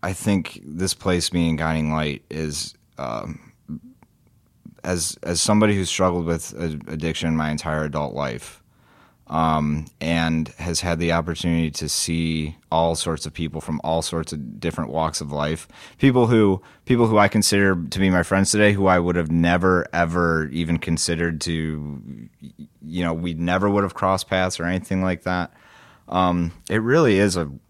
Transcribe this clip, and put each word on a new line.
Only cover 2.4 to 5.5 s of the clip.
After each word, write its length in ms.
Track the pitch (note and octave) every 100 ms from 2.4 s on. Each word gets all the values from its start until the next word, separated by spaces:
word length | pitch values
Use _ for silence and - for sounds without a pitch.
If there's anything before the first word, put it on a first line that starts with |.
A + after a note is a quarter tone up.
| D#2 D2 - - _ -
um, 560 | C2+ A1+ A#1+ D2+ - _ - A#2 B3 C4 _ _ _ _ _ _ - -
as, 340 | - F2+ D#2+ -
as 200 | - E2+
somebody 340 | -